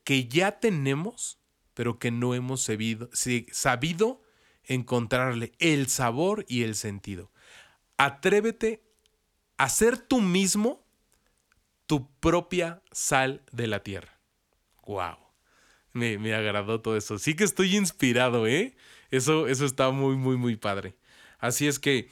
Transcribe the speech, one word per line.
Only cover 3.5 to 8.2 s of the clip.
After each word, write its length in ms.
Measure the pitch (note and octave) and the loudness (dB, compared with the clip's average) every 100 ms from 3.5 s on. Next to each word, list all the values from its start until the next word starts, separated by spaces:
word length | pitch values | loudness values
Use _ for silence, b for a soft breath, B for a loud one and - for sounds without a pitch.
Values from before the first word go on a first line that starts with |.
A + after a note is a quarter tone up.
sabido 720 | - C#3 B2 D#3+ E3+ A3 C4+ b b b b | -2 0 0 -2 0 0 -2 b b b b
encontrarle 880 | - C3 B2 B2 A2 B2+ B2+ A#2+ A2+ _ | -4 -4 0 -2 2 0 0 -2 -6 _
el 280 | E3 D3 C3 | 2 2 0
sabor 560 | - B2 A#2+ F3+ G#3+ - | 0 0 0 0 -2 -4
y 160 | B2 | -2
el 100 | A2+ | -2
sentido. 580 | G#2+ A2 G2 G#2 F#2 E2+ B B B B B _ - | -2 -6 -8 -10 -12 -12 B B B B B _ 0
Atrévete 840 | C#3 - | 0 2